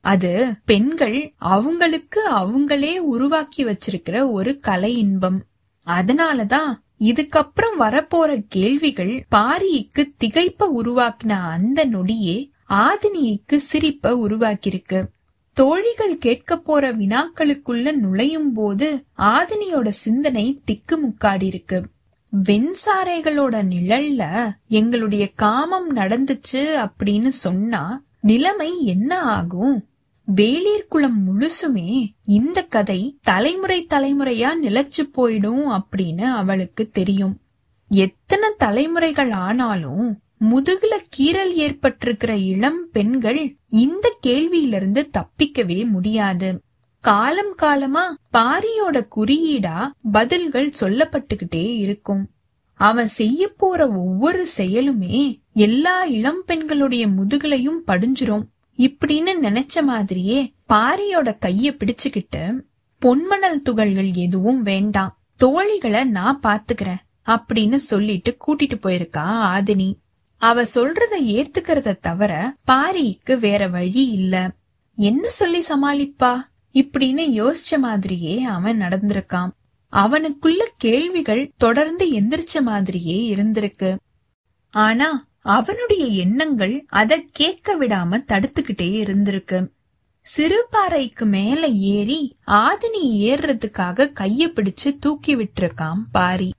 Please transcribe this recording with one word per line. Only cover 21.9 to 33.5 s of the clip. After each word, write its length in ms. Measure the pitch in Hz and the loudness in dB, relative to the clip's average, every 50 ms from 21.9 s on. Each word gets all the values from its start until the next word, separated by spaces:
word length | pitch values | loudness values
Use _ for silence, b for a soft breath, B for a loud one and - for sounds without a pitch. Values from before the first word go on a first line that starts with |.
| _ _ _ _ _ _ _ _ - 196 190 | _ _ _ _ _ _ _ _ -2 -2 2
"வெண்சாரைகளோட 1160 | 190 202 208 240 311 381 381 - 427 415 381 381 359 349 339 320 320 302 294 285 262 233 220 202 | 2 2 2 2 0 -2 -2 0 0 0 0 0 -2 -2 -2 -2 -2 0 0 0 0 0 0 -2
நிழல்ல 880 | 190 180 175 175 180 214 254 285 302 285 247 196 151 165 214 240 220 202 _ _ _ | -2 -2 -2 0 0 0 0 0 -2 -2 -2 -2 -4 -2 -4 -4 -4 -6 _ _ _
எங்களுடைய 640 | 220 214 214 233 240 240 220 214 202 208 202 196 _ | 2 2 2 2 0 0 -2 0 0 0 -2 -2 _
காமம் 600 | - 226 208 220 254 294 320 370 370 359 339 285 | 0 0 2 2 2 0 0 -2 -2 -2 -2 -2
நடந்துச்சு 680 | 240 196 190 220 240 269 269 269 - - - - 262 277 302 311 294 233 | -2 0 0 0 -2 0 -2 -4 -4 -4 -4 -4 -2 -2 0 0 -2 -2
அப்படின்னு 460 | 196 _ _ - 202 202 208 226 262 | -4 _ _ -2 0 0 2 0 0
சொன்னா 760 | 262 - - 185 180 185 202 226 233 190 143 170 226 269 _ _ _ _ | 0 0 -2 -2 -2 -2 -2 -2 -4 -4 -4 -6 -8 -10 _ _ _ _
நிலைமை 640 | - 208 220 240 285 359 403 415 311 311 359 359 311 | 2 2 4 4 2 0 0 -2 -4 -6 -4 -4 -2
என்ன 360 | 220 180 185 208 269 349 370 | -2 0 0 0 -2 -2 -2
ஆகும்? 680 | 339 262 214 196 175 175 175 175 202 262 277 226 - _ _ _ _ _ _ _ _ - 196 | 0 -2 -2 -2 -4 -6 -6 -2 0 0 0 0 -4 _ _ _ _ _ _ _ _ -2 2
வேளிர் 520 | 185 208 220 254 320 370 415 415 415 415 _ | 2 4 4 2 0 0 0 0 0 -2 _
குலம் 300 | - 320 294 269 240 214 196 | 0 2 2 2 2 0 0
முழுசுமே 840 | 185 190 202 254 320 330 - - 320 262 202 170 175 220 269 240 202 - _ _ | 0 0 0 0 -2 -2 -4 -2 -2 -2 -2 -2 -2 -2 -2 -2 -2 -6 _ _
இந்த 380 | - 202 208 233 294 359 370 359 | 2 2 2 2 2 0 -2 -4
கதை 560 | 359 - 226 202 190 196 180 196 269 285 _ _ | -2 0 0 0 0 -2 -2 -4 -6 -8 _ _
தலைமுறை 640 | - 190 185 220 294 | 0 2 2 2 0